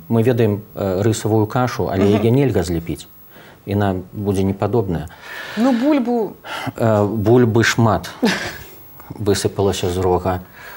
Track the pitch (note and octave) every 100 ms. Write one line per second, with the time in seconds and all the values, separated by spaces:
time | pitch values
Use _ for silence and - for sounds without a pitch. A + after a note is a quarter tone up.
0 | - A#2 A#2 A#2+ A2 G2+ - - G2 F2+
1 | A2 G#2+ G#2+ A2 G#2 B2+ B2 - F2+ F#2+
2 | G2+ G#2 A2 C3 C3+ G2+ F2 E2 E2 D2
3 | - - - - - - - G2+ G2+ F#2
4 | F#2 G#2 G2+ G2 F#2+ F#2+ G2+ - G2 D#2+
5 | D#2 - - - - G#3+ C4 A3+ C#4+ C#4+
6 | A#3 A#3+ F#3 - - - - - A#2 G#2
7 | G2+ A2+ G#2 B2+ A#2 A2+ A2 - A2+ F#2
8 | - - F3+ - - - - - - -
9 | - - G#2 G2 G#2 - G2 - F#2+ F2+
10 | F#2 F2 F#2 F2+ - - -